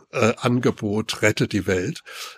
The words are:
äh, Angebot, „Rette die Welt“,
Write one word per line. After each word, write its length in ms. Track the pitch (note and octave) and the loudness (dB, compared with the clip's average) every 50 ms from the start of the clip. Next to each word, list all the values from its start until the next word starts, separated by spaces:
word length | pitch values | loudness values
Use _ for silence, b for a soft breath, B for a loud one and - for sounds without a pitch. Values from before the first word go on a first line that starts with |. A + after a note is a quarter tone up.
| - _ | -12 _
äh, 220 | - C3+ A2+ A2 B2 | -2 2 2 2 2
Angebot, 880 | - - B2 B2 B2 A#2+ B2+ - - A2 G#2 G2+ G#2+ A2 - - - | 2 0 0 2 2 2 0 0 0 -2 -2 -2 -2 -2 -4 -2 2
„Rette 260 | - G#2+ G#2+ - B2 | 2 2 2 2 0
die 180 | - - G2+ F2+ | 0 0 0 0
Welt“, 360 | G2+ F#2 F#2 F#2 B2 - - B B B B B B B | 0 0 0 0 -4 -6 -8 B B B B B B B